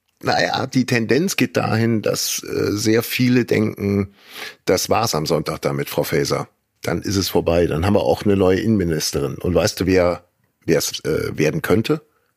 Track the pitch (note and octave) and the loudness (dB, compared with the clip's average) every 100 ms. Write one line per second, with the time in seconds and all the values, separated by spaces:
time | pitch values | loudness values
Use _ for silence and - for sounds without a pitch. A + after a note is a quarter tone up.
0 | _ _ - - E2+ - B2+ C3 A#2+ A#2+ | _ _ -2 0 0 -2 -2 -2 0 0
1 | G#2+ B2 F#3+ - B2 A2+ A2+ A2 A2+ A2+ | 2 0 0 -2 0 0 0 0 2 2
2 | A2 - - - - - G2+ G2+ G#2+ A2 | 0 -2 -4 -6 -6 -4 -2 0 2 2
3 | - - B2 B2 A2+ G#2+ G#2+ - G2+ G2+ | 0 0 4 4 2 0 0 -2 0 0
4 | G2 _ - - - - - F#2 - G2 | 0 _ -20 -16 -16 -6 0 0 2 0
5 | A2+ D#2 D2+ D#2 D#2 D2+ D2+ C#2 C#2+ - | 2 0 0 0 -2 -4 -4 -2 -2 -4
6 | C#2+ D#2 C#2+ C#2+ C#2+ _ _ _ - E2+ | 0 0 0 -2 -6 _ _ _ -4 -4
7 | - G2 F2+ F2 E2 E2+ E2+ D2+ G2 G2+ | -2 -2 0 0 2 2 2 0 0 0
8 | B1+ - G#2 G2 F#2 F#2 F#2+ G#2+ E2+ D#2 | 0 0 0 2 2 2 2 0 0 -2
9 | - D2+ C#2 - F2 E2 G2+ - F#2 F#2 | -4 -4 -4 -4 0 2 0 0 2 4
10 | F2 E2+ _ _ _ _ - D2 - - | 2 -2 _ _ _ _ 0 0 0 -6
11 | - D2 - - D2+ D2+ - F#2+ A2+ D#3 | -4 -4 -4 -2 -2 0 0 0 2 -4
12 | - _ _ | -6 _ _